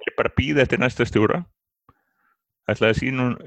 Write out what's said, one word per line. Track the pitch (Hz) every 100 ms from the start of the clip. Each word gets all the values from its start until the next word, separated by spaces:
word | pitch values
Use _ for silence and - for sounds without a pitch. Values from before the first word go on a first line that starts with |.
Þeir | - -
bara | 113 -
bíða | 135 143
eftir | 127 -
næsta | 123 - 117
stjóra. | 107 107 - 175 _ _ _ _ _ _ _ _ _ _ _ -
Ætlaði | 107 110 110
að |
sýna | 131 131 123 -